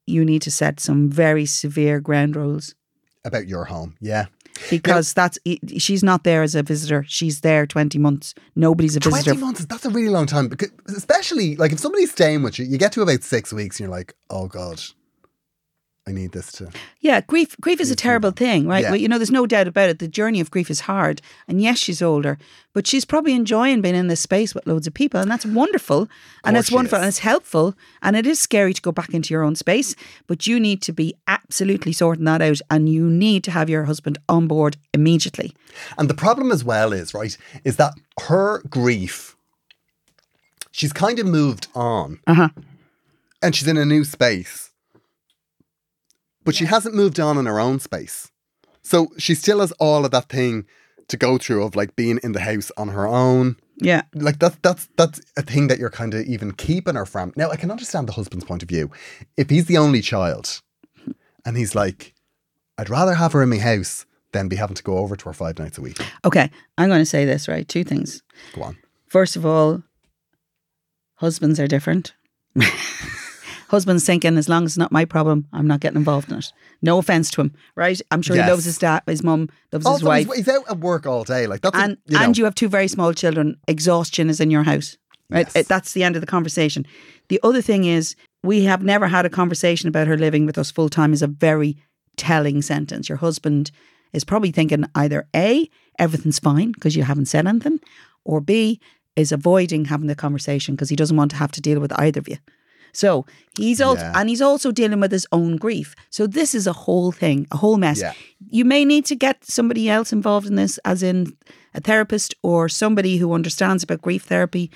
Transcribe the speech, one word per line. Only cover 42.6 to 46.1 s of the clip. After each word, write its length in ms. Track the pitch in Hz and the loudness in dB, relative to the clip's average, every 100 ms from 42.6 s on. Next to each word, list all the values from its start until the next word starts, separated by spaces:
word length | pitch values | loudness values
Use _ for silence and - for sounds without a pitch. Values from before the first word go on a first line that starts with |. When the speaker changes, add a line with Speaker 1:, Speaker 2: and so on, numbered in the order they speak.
| - - _ _ _ _ _ - | -20 -20 _ _ _ _ _ -4
Speaker 2:
And 140 | 175 - | -2 -2
she's 120 | 147 | 0
in 100 | 156 | 0
a 80 | 147 | 2
new 180 | 151 | 2
space. 680 | 147 - 123 95 90 - - _ _ _ _ _ _ _ _ _ _ _ _ _ _ | 0 0 0 0 -6 -16 -18 _ _ _ _ _ _ _ _ _ _ _ _ _ _